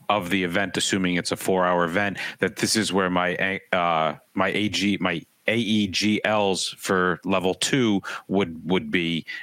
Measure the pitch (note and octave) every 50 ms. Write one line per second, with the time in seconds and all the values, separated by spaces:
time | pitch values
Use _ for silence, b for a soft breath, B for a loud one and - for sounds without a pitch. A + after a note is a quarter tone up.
0 | - - G2+ G#2 F2 E2+ G2 F#2 F#2 E2+ F2 G2+ G2 F#2 - G2+ - - G#2+ F#2+
1 | F#2 F2+ F2 F2 - - - - - - F#2+ F#2 F2+ F2+ F2+ F2 F2 E2 E2+ G2+
2 | G2+ G2 F2 B B B B B G2 F2+ - - - - - A2 G2 D#2+ F2+ G2
3 | F#2 F2+ F2+ F2+ F2+ F2 F2+ - F#2+ F#2+ F#2+ - - - F#2 F2+ F2 F2 E2 D#2+
4 | D#2+ D#2 D2 - _ _ - - F#2 G2 - G2 G#2+ G#2+ G2+ - G2 G2+ G2 E2
5 | F2+ F2+ F2 D#2 - _ _ _ - G2+ A2 A#2 A2+ G#2 A2 G#2+ G#2 F#2 D#2+ -
6 | G2+ G#2+ G#2+ - - G#2 G#2+ G#2+ G2+ G2 F2+ E2 - - - - - - G2 F#2
7 | F2+ F2+ E2+ - - F#2 G2 F#2 F2 F#2 F2+ - - - C#3+ C3+ A#2+ A2 G2+ F#2
8 | B B B B B B F#2 G2 G2 E2+ D#2+ D#2+ - - F#2 F2+ D#2 D2 F#2 F2+
9 | E2+ E2 E2 D#2 - B B B